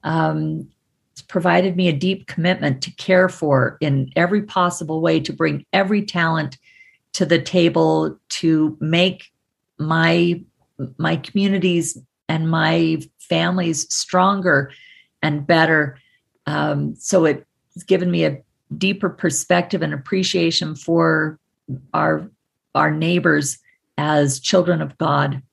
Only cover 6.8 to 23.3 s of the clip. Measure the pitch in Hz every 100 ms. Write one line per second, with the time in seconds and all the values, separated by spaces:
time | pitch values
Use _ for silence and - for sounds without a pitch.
6.8 | - _ _ - 165 165 - 180 170 165
7.8 | 160 160 156 - _ - 165 156 156 151
8.8 | 156 165 185 185 - _ _ _ _ _
9.8 | 156 160 165 170 175 175 - _ _ _
10.8 | 131 - 160 127 - 202 196 196 180 170
11.8 | 160 - _ _ - 160 160 160 160 165
12.8 | 165 160 - _ - 165 170 185 170 160
13.8 | - - - 185 185 196 180 143 135 -
14.8 | - - _ _ 156 147 143 165 160 156
15.8 | 143 131 _ _ _ _ - 151 151 147
16.8 | 147 151 - 190 160 139 _ _ _ -
17.8 | - 185 175 175 160 135 _ _ _ 151
18.8 | 190 196 185 - 160 - - 175 175 185
19.8 | 156 147 - 190 185 185 165 160 156 151
20.8 | - 165 165 160 156 156 _ _ - 131
21.8 | - 160 160 156 185 _ _ _ _ -
22.8 | 151 156 160 175 175